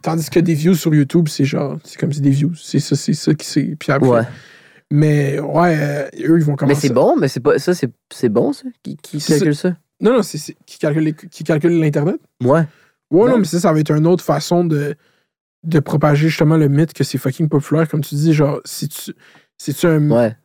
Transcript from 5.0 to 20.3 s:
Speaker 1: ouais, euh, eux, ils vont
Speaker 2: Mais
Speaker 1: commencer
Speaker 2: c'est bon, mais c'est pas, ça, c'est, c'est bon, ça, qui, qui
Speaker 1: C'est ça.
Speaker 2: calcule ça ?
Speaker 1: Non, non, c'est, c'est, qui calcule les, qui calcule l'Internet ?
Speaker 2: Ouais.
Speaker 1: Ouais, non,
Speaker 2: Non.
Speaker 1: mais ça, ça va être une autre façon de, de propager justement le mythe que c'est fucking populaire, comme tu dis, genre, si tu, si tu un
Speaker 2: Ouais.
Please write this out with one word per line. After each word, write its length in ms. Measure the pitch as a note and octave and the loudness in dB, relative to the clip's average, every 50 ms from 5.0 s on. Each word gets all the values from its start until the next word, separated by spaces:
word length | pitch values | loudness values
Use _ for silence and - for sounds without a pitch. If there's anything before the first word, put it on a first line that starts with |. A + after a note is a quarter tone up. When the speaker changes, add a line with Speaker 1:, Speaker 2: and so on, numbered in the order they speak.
| D#3 D3+ D3 D3 C#3+ C#3 C#3 C#3+ | 2 4 2 2 0 -2 -2 -4
Speaker 1:
ouais, 380 | D3 C#3 - D#3 F3 F3+ E3 D3+ | -6 -2 0 2 2 2 2 0
euh, 300 | D3 D3 C#3+ D3 - - - - - C#3+ | -2 -2 -4 -6 -6 -8 -10 -6 0 2
eux, 80 | E3 E3+ | 2 4
ils 60 | D#3 | 4
vont 80 | D3 C#3+ | 2 0
Speaker 2:
Mais 40 | |
Speaker 1:
commencer 320 | C3+ D3 C3 C#3+ C#3+ D3+ C#3 | 0 0 0 0 2 0 0
Speaker 2:
c'est 60 | A#2+ | 2
bon, 200 | B2 D3+ A3 E4+ | 4 4 4 2
mais 120 | D4+ D3 C3+ | 2 0 -2
c'est 120 | - B2+ | -2 -2
pas, 180 | A#2 C#3+ - - | 0 0 0 2
ça, 160 | - - F3+ | 0 -2 -2
c'est, 160 | F3 - A#2+ - _ _ _ | -2 -2 -6 -6 _ _ _
c'est 200 | - - - B2 | -10 -2 -2 0
bon, 240 | - A#2 A3 B3+ C#4+ | 2 2 0 0 -2
ça, 100 | - - C4 A#3+ _ _ | -6 -10 -16 -16 _ _
qui, 140 | - - | -14 -14
qui 240 | D3+ _ - - D3+ | -14 _ -12 -10 -8
Speaker 1:
C'est 140 | D3 - D#3+ | -4 0 0
ça. 40 | D3 | 2
Speaker 2:
calcule 140 | G3 D#3+ D3 | 2 0 0
ça ? 220 | D3 - F#3 F3+ - _ _ _ _ | 0 -2 -4 -4 -4 _ _ _ _
Speaker 1:
Non, 140 | F3+ G#3 B3+ | 0 2 2
non, 80 | B3+ G3 | 2 0
c'est, 160 | - - D#3 | -2 -6 -12
c'est, 180 | - - - _ _ | -12 -14 -18 _ _
qui 140 | _ - - | _ -12 -6
calcule 240 | - D#3 D3 D#3+ D#3 | -4 -2 0 0 0
les, 80 | D#3 D#3 | -2 -2
qui 320 | - - F3 _ - D#3+ | -6 -12 -20 _ -16 -4
calcule 340 | - E3+ D3+ D3+ E3+ E3+ E3+ | -2 -2 0 2 2 2 2
l'Internet ? 380 | D#3+ D3+ C#3+ D3+ C#3+ E3+ B3 D#4+ _ _ _ _ B2 | 0 0 0 0 -2 -2 -2 -4 _ _ _ _ 0
Speaker 2:
Ouais. 220 | B2 C#3 E3 D#3+ D3+ _ _ _ _ _ _ _ _ | 2 2 2 2 -2 _ _ _ _ _ _ _ _
Speaker 1:
Ouais, 140 | - E3+ A3 | 2 2 4
non, 40 | B3+ | 4
Speaker 2:
Non. 80 | B3+ A#3+ | 4 2
Speaker 1:
mais 60 | G3 | 0
ça, 140 | D#3+ - F3 | 0 -2 0
ça 140 | E3+ F3 D#3 | 0 2 2
va 80 | D#3 | 2
être 100 | D3+ - | 0 0
une 160 | D3+ D3+ D3+ | 0 2 2
autre 160 | E3 F3+ E3+ - | 2 2 0 0
façon 440 | - D3+ C#3+ D3+ - F3 F3 F3 | -2 -2 -2 0 0 0 0 2
de, 280 | E3+ D#3 D3 C#3+ C#3+ C#3+ _ _ _ _ _ _ _ _ _ _ _ _ _ - | 0 0 -2 -2 -6 -8 _ _ _ _ _ _ _ _ _ _ _ _ _ -8
de 140 | E3 D#3+ D#3 | 0 0 0
propager 480 | C#3+ - - D3+ D3+ D3+ D3 C#3+ D3+ D#3+ | 0 0 -2 0 2 2 2 2 2 0
justement 300 | D3+ - E3 D3+ D#3+ D#3+ | 0 2 2 2 4 2
le 100 | D#3 C#3 | 2 2
mythe 240 | C#3 C#3+ E3 D#3 - | 2 2 0 0 -2
que 120 | - C#3 | -6 -6
c'est 120 | - - | -4 -4
fucking 320 | C3 - F3+ - - E3+ D3+ | -6 -4 -4 -4 -2 -4 0
populaire, 400 | - C#3+ C#3+ - - D#3 E3 D#3 | 0 -2 -2 0 0 0 0 0
comme 140 | - D#3 C#3 | -2 -6 -6
tu 120 | - - | -4 -4
dis, 180 | C#3+ D3+ E3 D#3 | -2 2 2 2
genre, 260 | D3 D3 C3+ - - - | 2 2 0 0 -6 -10
si 200 | - - - - | -12 -12 -10 -10
tu, 280 | D3 - - - - - _ _ _ _ _ _ _ _ | -10 -10 -12 -14 -14 -16 _ _ _ _ _ _ _ _
si 160 | _ - - C#3 | _ -10 -8 -6
tu 140 | - - | 0 0
un 240 | F3 D#3+ D#3 D3+ D3 | 2 2 2 2 2
Speaker 2:
Ouais. 260 | B2 A#2 A#2+ A2 | 2 2 2 0